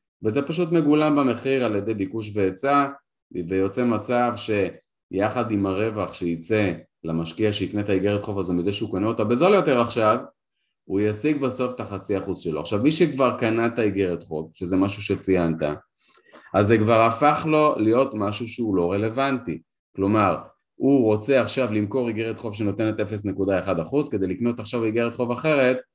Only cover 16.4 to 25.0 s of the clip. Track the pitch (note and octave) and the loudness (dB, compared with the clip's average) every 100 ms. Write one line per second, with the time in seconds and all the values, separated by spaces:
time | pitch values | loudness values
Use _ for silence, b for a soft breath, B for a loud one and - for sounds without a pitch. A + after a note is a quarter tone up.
16.4 | B F#2+ G#2+ A2+ A2 A2+ A#2 B2 D3 D3+ | B 0 4 4 6 6 4 4 2 2
17.4 | D#3+ D#3 D3+ - A2 A#2+ C#3 G#2+ G2+ G#2 | 2 4 4 4 2 4 2 -2 -4 -4
18.4 | A#2 - A2 F#2+ F2 G2+ A2 A#2 C3+ B2+ | -8 -6 -2 0 2 0 -2 0 -2 -2
19.4 | - D#2+ - _ _ - G2 G#2+ G2 D2+ | -4 -8 -12 _ _ -2 2 4 4 0
20.4 | - _ _ - C3+ C#3 A2 G#2+ A2 C3+ | -6 _ _ -2 2 4 4 2 2 2
21.4 | G#2 - A#2+ G#2+ G#2 C3 A#2+ A2 A2+ A2 | 2 -2 0 0 0 -2 -2 -4 -6 -6
22.4 | A2+ G#2 G#2 G2 A2 G#2+ G#2 G#2+ G2+ F#2 | -8 -4 -2 0 -2 -2 -4 -4 -4 -2
23.4 | G2 F#2 F2 E2+ E2 C#3 C#3+ G#2 F#2 F#2 | 0 0 0 -2 -2 -2 -2 -2 -2 -2
24.4 | A#2+ A#2 G#2+ A#2+ A2+ A2+ | -4 -4 -6 -2 -2 0